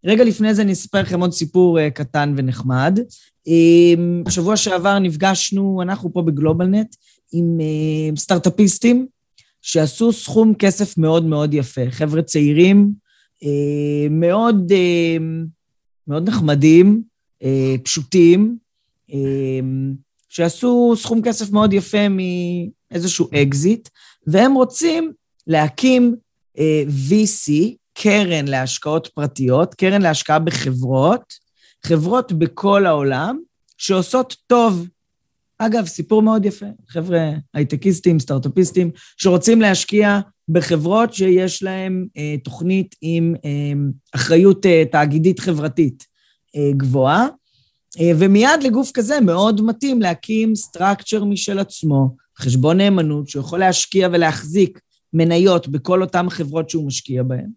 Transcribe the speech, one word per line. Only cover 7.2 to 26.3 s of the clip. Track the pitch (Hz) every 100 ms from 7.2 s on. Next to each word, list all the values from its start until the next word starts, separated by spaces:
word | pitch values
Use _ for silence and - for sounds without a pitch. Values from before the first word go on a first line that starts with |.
| _
עם, | 165 170 165
אה, | 156 156 156 156 156 151
סטארט-אפיסטים | - 180 180 180 202 - 233 247 262 _ _ _ _ _
שעשו | - 165 151 - 233
סכום | 220 - 220 220
כסף | 214 196 185 202 -
מאוד | 160 165
מאוד | 160 151 151
יפה. | 147 123 - 123
חבר'ה | 123 151 156
צעירים, | 160 156 147 147 185 202 202 208 _ _ _ _
אה, | 147 143 143 147 147 147 147
מאוד, | 160 170 196 233 208 175
אה, | 196 180 170 165 165 160 160 165 _ _ _ _ _ -
מאוד | 147 180
נחמדים, | 220 156 143 156 165 196 214 220 _ _ _
אה, | 131 135 135 131
פשוטים, | 131 - 139 190 170 180 214 240 _ _ _ _ _
אה, | 139 135 135 135 131 131 135 135 135 _ _ _
שעשו | - 170 - 247 240 240 226
סכום | - 226
כסף | 226 220 208
מאוד | 208 214
יפה | 196 190 208 208
מאיזשהו | 190 185 175 175 175 175 - _ 175 180 - -
אקזיט, | 147 139 139 170 226 - _ - _ -
והם | 180 254
רוצים | 269 247 - 339 330 320 - _ _ -
להקים, | 160 151 - 262 254 240 - _